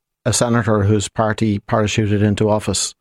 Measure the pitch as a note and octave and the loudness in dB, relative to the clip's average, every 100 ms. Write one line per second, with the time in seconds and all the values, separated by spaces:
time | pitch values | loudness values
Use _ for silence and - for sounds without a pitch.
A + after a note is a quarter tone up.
0 | _ _ A#2+ - B2 A#2 G#2+ G#2+ G2+ G#2+ | _ _ -4 -2 0 0 2 2 2 0
1 | - - G#2+ G#2+ A2+ G2+ - A2+ G#2+ - | -2 -2 -2 0 -2 -2 -2 0 0 0
2 | G#2 G#2 G#2 G2 G#2+ G#2+ G#2 F#2+ - - | 0 2 2 2 0 0 -2 -4 -6 -10